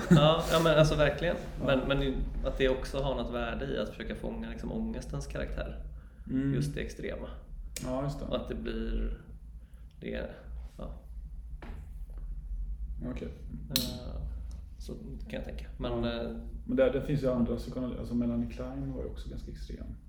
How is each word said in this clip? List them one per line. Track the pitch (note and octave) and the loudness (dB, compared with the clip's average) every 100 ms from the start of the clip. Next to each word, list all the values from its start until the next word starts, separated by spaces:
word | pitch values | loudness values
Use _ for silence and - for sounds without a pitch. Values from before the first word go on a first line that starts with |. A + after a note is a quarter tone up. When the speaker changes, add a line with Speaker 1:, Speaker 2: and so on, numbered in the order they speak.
| - | 10
Speaker 1:
ja, | E3 D3+ E3 - | 10 12 8 6
ja, | E3 | 6
men | E3 D3+ | 8 8
alltså, | D3+ D3+ | 8 8
verkligen. | C#3+ - E3 - - - | 6 6 2 0 -2 0
Speaker 2:
Ja. | C#3 | 4
Speaker 1:
Men, | C3 C3 | 4 4
men | C#3 | 4
ju, | C#3 C3 - - | 4 2 0 0
att | C3+ C3 | 0 4
det | C3 | 4
också | C3 - C#3 | 4 0 0
har | C#3 | 0
något | B2+ A#2+ | 0 0
värde | A#2+ A#2 A2 C#3 | -2 -2 -2 -2
i | A#2+ | 0
att | G#2+ | -2
försöka | - A2+ | -4 -6
fånga, | G#2+ A#2 A2+ A2+ | -4 -4 -6 -6
liksom, | A2+ A#2+ | -6 -4
ångestens | A2+ A2+ A#2 - C#3+ - | -2 -2 -4 -4 -6 -4
karaktär. | C#3 C3+ - - - - - - - - | -4 -4 -4 -4 -6 -8 -10 -14 -12 -2
Speaker 2:
Mm. | C3 C#3 | 0 2
Speaker 1:
Just | C#3 D3 | 2 0
det | A#2+ | -2
extrema. | A#2 - - - - - - - - - | -4 -6 -6 -6 -6 -10 -10 -10 -10 -6
Speaker 2:
Ja, | B2+ C3 | -2 0
just | C#3+ - | -2 -2
det. | |
Speaker 1:
Och | - B2 | -2 -2
att | A#2+ | -2
det | |
blir, | A2+ A2+ A2+ A2+ A2+ A2+ A2 - - - - - - - - | -4 -4 -2 -2 0 0 -4 -8 -16 -14 -14 -16 -16 -18 -10
det | - | -6
är, | A2+ - - - - - - | -4 -6 -8 -10 -10 -10 -10
ja. | - - - - - - - - - - - - - - - - - - - - - - - | -10 -10 -12 -12 -10 -10 -10 -10 -10 -10 -10 -10 -8 -8 -6 -6 -6 -4 -4 -4 -4 -4 -4
Speaker 2:
Okej. | - B3 - - - - | -4 -6 -8 -8 -8 0
Speaker 1:
Eh, | - - A#2+ B2 - - - - - - - | 0 0 -4 -6 -4 -4 -6 -6 -8 -10 -10
så | - A#2 - G#2+ - | -10 -8 -8 -8 -6
kan | - | -6
jag | |
tänka. | - - - - | -6 -8 -8 -6
Men, | B2 A#2+ | -2 0
Speaker 2:
Ja. | A#2 A#2 | 0 0
Speaker 1:
eh, | A#2 A2+ - - - | -4 -6 -8 -8 0
Speaker 2:
Men | B2+ | 4
där, | B2+ | 6
där | C3+ | 4
finns | - C3+ | 2 2
ju | B2+ | 2
andra | B2 A#2 A#2 | 4 2 0
psykoanal-, | - B2+ B2 - | -4 -4 -4 -4
alltså, | A#2 | -2
Melanie | A#2+ A#2+ A#2 A#2 | 0 2 2 -2
Klein | - B2+ C3+ C#3 | -4 -6 -6 -4
var | B2+ | -4
ju | - | -6
också | - - | -6 -8
ganska | - - | -8 -8
extrem. | - - A#2 - - | -8 -8 -8 -8 -10